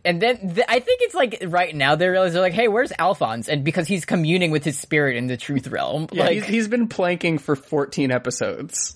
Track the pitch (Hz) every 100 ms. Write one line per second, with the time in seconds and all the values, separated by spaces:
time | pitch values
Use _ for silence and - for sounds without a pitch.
0 | 175 170 226 240 190 170 - 240 480 494
1 | 466 349 240 - 180 175 180 151 135 156
2 | 180 185 185 170 185 180 240 208 285 -
3 | 170 202 117 117 113 147 143 180 160 190
4 | - 185 156 180 175 151 151 139 - 151
5 | 139 120 127 123 - 139 131 117 65 143
6 | 156 170 180 202 208 226 214 240 226 -
7 | 180 175 175 156 - 143 - 151 139 -
8 | 135 123 123 - 104 - 156 - -